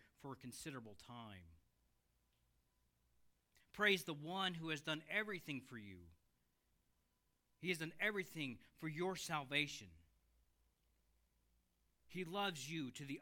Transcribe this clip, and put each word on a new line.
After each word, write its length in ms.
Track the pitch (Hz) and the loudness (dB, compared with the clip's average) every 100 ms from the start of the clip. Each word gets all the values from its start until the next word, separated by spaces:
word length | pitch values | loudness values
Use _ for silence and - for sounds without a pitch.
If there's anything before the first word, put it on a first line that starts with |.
| - - | -14 -12
for 120 | 139 | -10
a 20 | 127 | -8
considerable 640 | 123 113 160 135 110 104 - | -8 -8 -6 -6 -8 -12 -12
time. 380 | 120 113 95 85 82 _ _ _ _ _ _ _ _ _ _ _ _ _ _ _ - - - _ - - | -10 -10 -10 -14 -20 _ _ _ _ _ _ _ _ _ _ _ _ _ _ _ -20 -20 -20 _ -20 -12
Praise 320 | - 208 190 | 6 8 8
the 100 | 170 | 6
one 400 | 147 156 190 190 | -2 -2 2 2
who 160 | 165 165 | 2 0
has 120 | 156 | 0
done 200 | 143 156 156 | 2 0 2
everything 520 | 196 214 185 - 135 | 0 2 -2 -4 -4
for 160 | - 120 | -6 -10
you. 200 | 104 92 85 82 _ _ _ _ _ _ _ _ _ _ _ _ _ _ | -10 -12 -14 -20 _ _ _ _ _ _ _ _ _ _ _ _ _ _
He 100 | 170 | 0
has 80 | 170 | 0
done 160 | 160 175 | 0 2
everything 560 | 208 208 165 160 139 113 - - | 2 2 0 -2 -2 -2 -10 -6
for 80 | 160 | -4
your 280 | 151 180 180 | 2 2 2
salvation. 720 | - 156 131 143 143 - 98 80 - _ _ _ _ _ _ _ _ _ _ _ _ _ _ _ _ _ _ _ - | 0 0 4 4 4 0 -10 -16 -20 _ _ _ _ _ _ _ _ _ _ _ _ _ _ _ _ _ _ _ -8
He 160 | 175 | -4
loves 460 | 175 196 202 156 131 | -2 2 2 0 -2
you 220 | 160 131 | -2 -2
to 140 | 120 143 | -4 -4
the 140 | 139 | -2